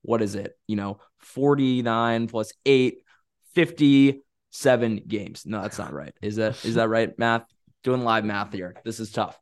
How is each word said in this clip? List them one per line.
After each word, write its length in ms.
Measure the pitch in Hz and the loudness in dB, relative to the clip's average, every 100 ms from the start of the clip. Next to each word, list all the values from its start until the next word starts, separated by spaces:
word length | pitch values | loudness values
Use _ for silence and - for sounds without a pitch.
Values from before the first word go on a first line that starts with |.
what 180 | - 113 | -2 -2
is 140 | 104 101 | -2 -4
it? 180 | 101 - - | -10 -12 -6
You 100 | 104 | -6
know, 220 | 101 101 _ _ | -6 -10 _ _
forty-nine 1120 | - - 143 139 131 127 120 113 117 113 113 | -14 -2 2 4 2 2 0 0 0 0 -2
plus 260 | 113 107 - 135 | -4 -6 -4 2
eight, 340 | 135 127 - _ _ _ _ _ 175 | 4 4 -2 _ _ _ _ _ 0
fifty-seven 1500 | 165 170 147 139 139 135 _ _ _ - 135 123 117 107 - | 0 4 6 8 6 2 _ _ _ -2 2 2 2 -4 -6
games. 380 | 107 95 - 82 | -8 -8 -14 -10
No, 180 | 107 | -8
that's 160 | 95 - | -8 -10
not 120 | - | -12
right. 220 | 71 76 - | -12 -14 -12
Is 160 | 104 107 | -8 -4
that, 260 | 110 110 | -4 -4
is 120 | - 113 | -4 0
that 120 | 113 | 2
right, 300 | 113 113 - | 2 -2 0
math? 260 | 117 117 - _ _ _ | 0 0 -4 _ _ _
Doing 200 | 131 127 | -4 -2
live 200 | 120 113 | 0 0
math 300 | 107 101 104 | 0 -4 -6
here. 220 | 101 90 92 113 | -8 -12 -14 -12
This 160 | 107 | -10
is 100 | 110 | -8
tough. 260 | - 98 - | -4 -6 -6